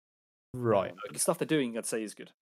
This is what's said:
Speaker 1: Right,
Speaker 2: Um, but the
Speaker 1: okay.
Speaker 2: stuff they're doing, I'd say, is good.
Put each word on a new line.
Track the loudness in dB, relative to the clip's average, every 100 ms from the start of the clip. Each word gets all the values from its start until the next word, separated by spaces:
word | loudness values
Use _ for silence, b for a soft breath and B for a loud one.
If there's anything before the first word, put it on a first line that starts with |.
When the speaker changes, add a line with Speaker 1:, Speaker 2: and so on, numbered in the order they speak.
| _ _ _ _ _
Speaker 1:
Right, | -2 4 4 4
Speaker 2:
Um, | -4
but | -10
the | -2
Speaker 1:
okay. |
Speaker 2:
stuff | 0 0
they're | 2
doing, | 2 2 -2
I'd | -4
say, | -4
is | -4
good. | -10 -18 _